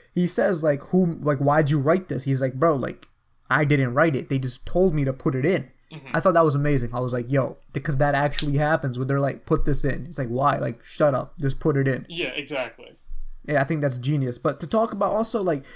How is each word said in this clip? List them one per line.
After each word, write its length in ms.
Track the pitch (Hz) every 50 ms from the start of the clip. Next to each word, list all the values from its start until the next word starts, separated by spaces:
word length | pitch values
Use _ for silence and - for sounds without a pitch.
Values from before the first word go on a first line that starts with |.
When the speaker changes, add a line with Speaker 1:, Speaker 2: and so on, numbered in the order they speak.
| _ _ _
Speaker 1:
he 100 | 175 180
says, 380 | 175 - - 220 214 190 151 156
like, 180 | 156 143 139 -
"Who, 340 | - - 185 185 170 160 -
like, 160 | - 147 147 131
why'd 320 | 139 143 143 156 160 135
you 100 | 156 147
write 280 | 131 147 170 190 190 -
this?" 160 | 139 131 -
He's 180 | 139 135 127
like, 140 | 135 135 123
"Bro, 220 | 131 151 170 151 131
like, 300 | 117 - - - - - _ _ _ _ _ _ _ -
I 160 | 127 143 156
didn't 300 | 139 147 139 135 123 120
write 220 | 139 165 170 143
it. 120 | - - -
They 120 | 139 135
just 260 | 131 127 - - -
told 300 | - - 175 190 190 156
me 100 | 151 139
to 80 | 135 135
put 220 | - - 165 135
it 100 | 131 131
in." 240 | 170 196 151 - - _ _ _ _
Speaker 2:
Mm-hmm. 160 | - 151 131 131 127
Speaker 1:
I 40 | 160
thought 140 | - 196 165
that 100 | 170 165
was 120 | 156 135
amazing. 400 | 143 143 147 147 135 135 117 120
I 40 | 123
was 140 | 127 123 120
like, 180 | 123 117 120
"Yo," 260 | 139 135 127 - - - - - -
because 240 | 143 139 - 143 135
that 160 | 147 143 143
actually 420 | 139 143 143 135 - 151 147 143 143
happens 400 | 151 151 160 156 147 135 120 123
when 100 | 131 131
they're 120 | 139 139
like, 260 | 139 131 131 - -
"Put 200 | - 165 151 -
this 200 | 151 139 - -
in." 220 | 139 123 - 127 175
It's 100 | - -
like, 120 | 135 113
"Why? 280 | 117 127 139 143 135 139
Like, 260 | 139 131 117 - -
shut 300 | - - - 156 147 135
up. 240 | 127 135 - - -
Just 220 | 143 135 139 -
put 180 | - 160 143 139
it 100 | 135 135
in." 200 | 127 123 - -
Speaker 2:
Yeah, 200 | 165 170 165 127
exactly. 680 | 127 151 139 - 151 131 123 113 - - 120 117 - _ - - - - - - - - -
Speaker 1:
Yeah, 160 | - 151 135
I 40 | 135
think 160 | - - 151
that's 180 | 147 139 123 123
genius. 400 | 120 139 151 143 135 127 120 -
But 200 | - 156 135 -
to 60 | - 143
talk 260 | - 220 226 226 226
about 180 | 196 208 185
also, 320 | 202 214 226 - - 220 190
like, 200 | 180 160 139 - - -